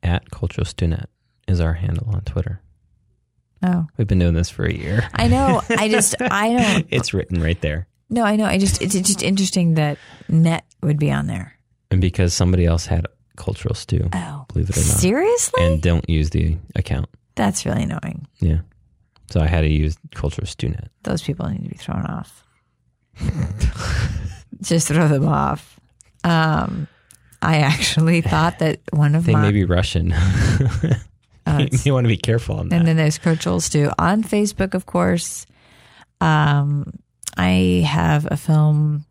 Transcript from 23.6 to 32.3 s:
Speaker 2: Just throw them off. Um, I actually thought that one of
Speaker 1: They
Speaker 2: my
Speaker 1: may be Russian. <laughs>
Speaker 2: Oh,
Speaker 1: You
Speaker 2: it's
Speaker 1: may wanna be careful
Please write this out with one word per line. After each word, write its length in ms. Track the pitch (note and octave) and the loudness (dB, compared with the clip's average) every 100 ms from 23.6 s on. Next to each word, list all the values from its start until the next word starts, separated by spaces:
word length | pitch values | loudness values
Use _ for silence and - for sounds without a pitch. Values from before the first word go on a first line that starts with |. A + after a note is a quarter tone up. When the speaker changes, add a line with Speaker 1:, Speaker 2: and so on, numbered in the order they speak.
| - - - - - - - - - - | -4 -4 -4 -2 -2 -4 -8 -12 -20 -14
Speaker 2:
Just 260 | - E3 D#3 | -2 0 2
throw 200 | D3+ D#3 | 2 4
them 200 | C#3+ D3 | 4 2
off. 520 | C#3+ C#3 D3 - _ _ _ _ _ | 0 0 -4 -8 _ _ _ _ _
Um, 640 | F3 E3 D#3+ D#3 - - D3+ _ _ - _ _ | 0 2 2 0 -2 -6 -10 _ _ -20 _ _
I 160 | - D#3+ | 0 2
actually 640 | C#3+ D3+ - - D#3+ E3+ | 2 2 0 2 4 4
thought 380 | E3 D#3+ D#3+ - | 2 2 2 0
that 200 | D#3+ - - | -2 -2 -4
one 240 | D3+ D3 D3+ | 2 2 2
of 100 | E3+ | 2
Speaker 1:
They 80 | |
Speaker 2:
my 80 | G#2 | 4
Speaker 1:
may 100 | G2+ | 4
be 140 | G#2 F2+ | 4 2
Russian. 480 | F2 F#2 F2 E2 D#2+ | 2 2 0 0 2
<laughs> 40 | F2+ F#2 - - C3+ - D#3+ - - _ _ _ - | 2 2 2 4 2 0 0 -2 -4 _ _ _ -2
Speaker 2:
Oh, 120 | D3 | 0
Speaker 1:
You 80 | C3 | 2
Speaker 2:
it's 180 | B2+ D3 | 0 2
Speaker 1:
may 60 | |
wanna 160 | C3 A#2+ | 2 2
be 80 | A2 | 2
careful 400 | - | 0